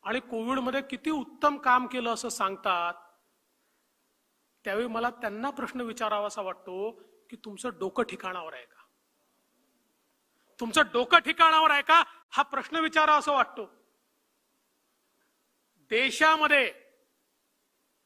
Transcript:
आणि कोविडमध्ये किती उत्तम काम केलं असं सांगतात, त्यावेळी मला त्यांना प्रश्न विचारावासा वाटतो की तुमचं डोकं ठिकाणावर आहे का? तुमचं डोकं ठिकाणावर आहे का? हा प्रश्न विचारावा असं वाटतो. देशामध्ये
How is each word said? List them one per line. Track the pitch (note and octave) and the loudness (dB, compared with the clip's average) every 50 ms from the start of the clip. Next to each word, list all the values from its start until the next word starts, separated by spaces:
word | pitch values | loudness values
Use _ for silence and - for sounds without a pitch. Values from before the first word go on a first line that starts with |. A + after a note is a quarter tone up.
| _ | _
आणि | F#3+ A3+ B3+ | -6 -6 -6
कोविडमध्ये | B3+ - - A3+ A3+ A#3 C4 C4+ B3 B3 B3+ C4+ | -6 -6 -8 -6 -4 -2 -4 -2 -2 -2 -4 -4
किती | C4+ - - - - D#4 | -6 -6 -12 -8 -4 -4
उत्तम | D#4 D4 B3 - - - - D4 C#4+ C#4+ | -4 -4 -4 -8 -10 -2 -2 0 0 0
काम | - C4 B3 B3+ B3+ B3 | 2 2 2 2 2 -2
केलं | B3 B3+ A#3+ A#3 A3+ | -6 -6 -4 -4 -4
असं | G#3+ - A#3+ | -4 -6 -8
सांगतात, | A3 - G#3 F#3+ G3 F#3+ - G#3 F#3 F3 E3+ E3+ E3+ - - _ _ _ _ _ _ _ _ _ _ _ _ _ _ _ _ _ _ _ _ _ _ _ _ _ _ _ _ _ _ _ _ | -6 -4 -4 -4 -4 -4 -2 -2 -2 0 -2 -4 -6 -8 -16 _ _ _ _ _ _ _ _ _ _ _ _ _ _ _ _ _ _ _ _ _ _ _ _ _ _ _ _ _ _ _ _
त्यावेळी | G#3+ G3 G#3 A#3+ B3 | -6 -4 -4 -4 -4
मला | A3 A3+ A#3 B3 A#3+ B3 | -4 -4 -4 -4 -4 -4
त्यांना | - G#3+ G3+ G#3+ A#3 C#4 | -8 -8 -8 -6 -8 -8
प्रश्न | C#4 C#4 B3+ - - B3+ | -6 -6 -10 -10 -8 -8
विचारावासा | B3 A3+ A3 A#3+ A3+ G#3+ G#3 G#3 G#3 G#3 G3+ - | -8 -8 -8 -6 -4 -2 -2 -2 -4 -4 -6 -6
वाटतो | G3+ F#3 F3+ - - - F#3 F#3 G3 A3 A#3 - - _ _ _ _ _ | -8 -8 -8 -12 -14 -12 -8 -8 -8 -8 -8 -12 -20 _ _ _ _ _
की | - - _ | -20 -18 _
तुमचं | A3 G3+ F#3+ - B3 G3+ D#3+ | -18 -16 -10 -10 -10 -8 -6
डोकं | F#3+ F#3+ - - A#3 | -8 -6 -2 -4 -4
ठिकाणावर | A3+ - - - F#3+ F#3 F3+ E3+ D#3+ D3+ | -4 -4 -10 -10 -10 -10 -10 -12 -12 -14
आहे | B2+ A#2+ | -16 -18
का? | _ _ _ - _ _ _ _ _ _ _ _ _ _ _ _ _ _ _ _ _ _ _ _ _ _ _ _ _ _ _ _ _ _ _ _ _ _ _ | _ _ _ -20 _ _ _ _ _ _ _ _ _ _ _ _ _ _ _ _ _ _ _ _ _ _ _ _ _ _ _ _ _ _ _ _ _ _ _
तुमचं | A#3+ A#3 - D#4+ D4 - - | -10 -2 2 0 0 2 2
डोकं | A#3+ B3 A#3+ F4 E4+ | -2 0 6 4 4
ठिकाणावर | E4 E4+ D#4 - E4 D#4+ D#4+ D#4 D#4+ D#4 | 4 4 2 4 4 6 6 6 4 4
आहे | D4 C#4+ | 4 2
का? | C#4 - D#4 E4+ D4+ - - - _ _ | 4 6 6 6 6 4 -4 -20 _ _
हा | - - D4 | -2 -2 -2
प्रश्न | - - C4+ - - D4+ E4 | 0 -2 -8 -6 -4 -4 -2
विचारावा | D#4+ D#4+ - D#4 D#4 D4+ D4+ D4 | -2 0 2 2 4 6 4 4
असं | C#4 D4 C#4+ | 4 2 0
वाटतो. | C4+ A#3 - - - G#3+ - _ _ _ _ _ _ _ _ _ _ _ _ _ _ _ _ _ _ _ _ _ _ _ _ _ _ _ _ _ _ _ _ _ _ _ _ _ _ _ _ _ _ D3 _ | 0 0 -2 -4 -16 -16 -16 _ _ _ _ _ _ _ _ _ _ _ _ _ _ _ _ _ _ _ _ _ _ _ _ _ _ _ _ _ _ _ _ _ _ _ _ _ _ _ _ _ _ _ _
देशामध्ये | - A3 C4 C4+ - - D#4 D#4 D#4+ D#4 D4+ D4 D4 C#4+ B3+ G3 - - _ _ _ _ _ _ _ _ _ _ _ _ _ _ _ _ _ _ _ _ _ _ _ _ _ | -2 0 0 0 0 4 4 4 4 4 4 4 4 4 4 2 -4 -10 _ _ _ _ _ _ _ _ _ _ _ _ _ _ _ _ _ _ _ _ _ _ _ _ _